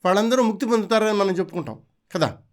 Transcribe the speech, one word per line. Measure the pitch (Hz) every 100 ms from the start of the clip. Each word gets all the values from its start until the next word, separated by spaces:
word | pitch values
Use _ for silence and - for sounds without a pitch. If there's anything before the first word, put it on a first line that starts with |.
| 180
వాళ్ళందరూ | 196 226 254
ముక్తి | 233 196 220
పొందుతారని | 233 190 220 214 214
మనం | 196 180
చెప్పుకుంటాం | 175 175 143 110 _ _ _
కదా. | - 123 - _